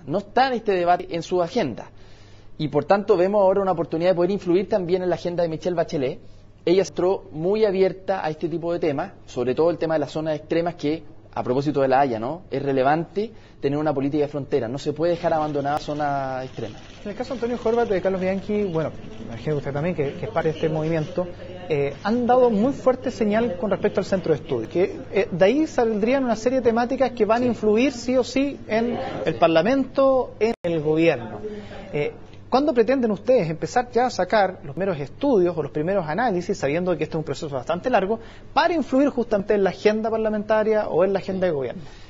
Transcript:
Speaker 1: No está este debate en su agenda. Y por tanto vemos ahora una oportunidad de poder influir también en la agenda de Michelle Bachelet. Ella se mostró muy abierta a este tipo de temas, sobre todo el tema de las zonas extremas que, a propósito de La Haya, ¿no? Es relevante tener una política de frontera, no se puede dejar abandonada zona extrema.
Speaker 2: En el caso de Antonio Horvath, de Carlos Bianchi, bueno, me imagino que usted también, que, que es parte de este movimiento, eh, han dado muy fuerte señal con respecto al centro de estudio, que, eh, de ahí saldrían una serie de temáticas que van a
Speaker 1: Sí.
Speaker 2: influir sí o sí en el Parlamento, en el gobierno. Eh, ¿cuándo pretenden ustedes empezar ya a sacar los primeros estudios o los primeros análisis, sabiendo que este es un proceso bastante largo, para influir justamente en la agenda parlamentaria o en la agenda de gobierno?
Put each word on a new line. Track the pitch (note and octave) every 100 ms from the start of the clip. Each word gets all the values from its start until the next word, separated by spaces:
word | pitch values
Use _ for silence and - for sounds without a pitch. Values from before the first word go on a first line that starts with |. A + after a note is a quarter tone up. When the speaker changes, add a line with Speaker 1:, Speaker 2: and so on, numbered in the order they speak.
| C3
Speaker 1:
No | E3+
está | G#3 - C4+
este | A#3+ -
debate | F#3 F3 F3+ -
en | E3
su | D#3+ F3+
agenda. | E3+ A#3+ D#3+ G2+ - - - - - - - -
Y | D3+
por | D3 C#3+
tanto | G3 G3+ G3
vemos | F#3 G#3
ahora | F#3+ G3
una | F#3+
oportunidad | E3+ E3 E3 F3
de | F3
poder | F3
influir | G3 F3+ F3 G3+
también | G#3+ F3 F#3
en | F3+
la |
agenda | E3 F3 F3
de | E3+
Michelle | D#3 F#3 E3+
Bachelet. | D#3+ E3 C3 F3+ - - - - -
Ella | F#3
se | F3+
mostró | - F3 G3 -
muy | C#3 E3+ G#3+
abierta | G#3+ F#3+ F#3+ F#3 - F#3+ D#3
a |
este | D#3 E3+
tipo | D#3+ E3
de | E3+
temas, | E3+ C#3 F#3+ - -
sobre | - B2
todo | B2 D#3+
el | D#3+
tema | D#3+
de | D#3+
las | C#3+
zonas | D#3+ D#3+ D3+
extremas | - E3 E3+
que, | E3 D3 D#3+ - - -
a | -
propósito | A2 B2 C#3+ C#3
de | C3+
La | B2+
Haya, | C#3+ A2
¿no? | A#2 E3 -
Es | C3
relevante | C3+ C3+ B2+ D#3+ E3 - A3+ - - -
tener | C#3+ C#3+
una | D#3
política | C#3 C#3 D3+
de | C#3+
frontera, | D3 C3 C#3+ A2+
no | C#3
se | D3+
puede | C#3+ E3+
dejar | E3+ E3+
abandonada | D#3+ D3+ C#3+ C#3 D3+
zona | - D3 D3 C#3 C3+ C3
extrema. | C3 - A2+ - - -
Speaker 2:
En | G#3
el | G3
caso | B3
de | B3+
Antonio | A#3 A#3+
Horvath, | A3 A#3 A#3
de | F#3+
Carlos | F#3+ F#3+
Bianchi, | F#3 G3 F#3 G#3
bueno, | G3+ D#3+ D3 - - -
me | -
imagino | A#2 D3+
que | D3
usted | C#3
también, | C#3+ E3
que, | D#3 C#3
que | - C3+
es |
parte | E3 D#3+
de | D3+
este | D#3+
movimiento, | D#3 D#3 E3 D3+ - F3+ - - F3+ F#3
eh, | D3 C#3 C#3
han | G3+ A#3+ A#3+
dado | B3 A#3+
muy | G#3 A#3+
fuerte | C4+ C4+ B3+ -
señal | - G#3+ G#3 A#3+ F3
con | G#3+
respecto | F3+ G#3 G#3+
al | F#3+
centro | F#3+ -
de | D3+
estudio, | - B2+ G#2+
que, | E3+ F#3 E3 -
eh, | G3+ F#3
de | F3
ahí | F#3 C4+ D#4
saldrían | - A#3 G#3+ G#3+ C4+
una | B3+ A3
serie | B3 C4
de |
temáticas | A#3+ A3+ A#3+ C4 B3+
que | A#3+
van | G3+ A3+
a |
Speaker 1:
Sí. | B3
Speaker 2:
influir | A3 G#3+ G#3+ C4+
sí | C4+ - B3+
o |
sí | A#3 C4+ C#4 - -
en | G#3+ A#3+ A#3+ - -
el | - D#3+
Parlamento, | E3+ E3 F3+ C4+ C4 - C4+ C4 - -
en | G#3+ A3+
el | F3 E3
gobierno. | D3+ D#3 E3 C#3 A2+ - - - - - -
Eh, | D3 D3 - - - -
¿cuándo | B3 D4
pretenden | B3 A3 C4+ A#3+
ustedes | G3 - B3+ D#3+
empezar | D#3+ D#3+ B3 B3
ya | A3+ B3
a |
sacar | - F3+ A3 F#3+ -
los | C#3+
primeros | C#3+ G3 D#3+
estudios | C#3+ - C#4+ A3+ F3 E3
o |
los | C#3
primeros | D#3 D#3 G3 D3+
análisis, | D#3+ B3 F3+ F3 G3+
sabiendo | C#3 D#3 F#3 E3
que |
este | D#3
es | D#3+
un |
proceso | D3+ C#3 D#3
bastante | C#3 A#2+ E3+ B3+
largo, | A#3+ F#3 A3+ - - -
para | - E4
influir | E4+ B3+ C4 C#4+
justamente | - A3 G#3 F#3+
en | G#3
la | F#3+
agenda | - G#3+ G#3+ A3
parlamentaria | A3 A3 G#3+ G#3 A3 G#3+ G#3+ G#3
o | D3+
en | F#3+
la | G3
agenda | - F#3+ F#3
de |
gobierno? | D3 B2+ - - -